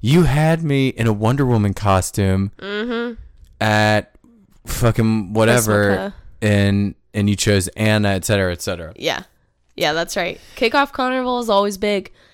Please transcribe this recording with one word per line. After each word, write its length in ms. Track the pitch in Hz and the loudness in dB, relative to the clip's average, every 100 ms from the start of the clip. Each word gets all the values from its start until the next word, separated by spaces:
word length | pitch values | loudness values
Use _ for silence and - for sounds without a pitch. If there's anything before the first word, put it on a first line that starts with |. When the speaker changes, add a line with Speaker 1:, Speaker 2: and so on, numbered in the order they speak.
Speaker 1:
You 240 | 107 160 | 4 4
had 380 | 160 139 156 165 | 4 4 2 2
me 260 | 165 139 135 | 0 0 0
in 180 | - 113 | 0 -2
a 60 | |
Wonder 340 | 104 110 139 135 | 0 0 2 2
Woman 260 | 117 101 | 2 2
costume 760 | 98 101 95 92 - 98 95 98 - | 0 2 2 0 -2 0 0 -2 -6
Speaker 2:
Mm-hmm. 560 | 196 208 233 233 233 226 - - - - | -10 -6 -4 -4 -6 -10 -18 -20 -20 -6
Speaker 1:
at 520 | 107 107 107 107 104 _ _ _ _ _ - | 0 2 2 2 -2 _ _ _ _ _ -10
fucking 680 | - 117 110 110 110 95 | 0 0 2 2 0 -2
whatever, 580 | 107 110 123 107 104 101 98 | 0 4 4 2 2 2 0
Speaker 2:
Chrismukkah. 160 | 196 - - - | -2 -10 -20 -4
Speaker 1:
and, 520 | 104 101 101 98 101 - _ | 0 2 2 2 -2 -6 _
and 160 | 107 101 | -2 0
you 60 | 101 | 0
chose 320 | - 101 92 | 2 0 0
Anna, 400 | - 110 107 104 | -2 0 2 2
et 140 | 98 | -2
cetera, 280 | - 104 92 | 0 0 0
et 80 | 87 | -2
cetera." 300 | - 87 80 - | -6 -8 -10 -8
Speaker 2:
Yeah. 260 | 160 - - _ _ _ _ | -6 -6 -10 _ _ _ _
Yeah, 200 | - 165 | -4 -2
that's 220 | 160 170 - | -2 -4 -6
right. 220 | 175 - - - | -6 -8 -18 -4
Kickoff 360 | 240 277 277 | 0 0 -2
Carnival 460 | - 254 254 254 247 | -2 -4 -2 -2 -4
is 80 | 233 | 0
always 300 | 196 202 196 | 0 0 -2
big, 340 | 208 202 185 - _ | -2 -4 -6 -20 _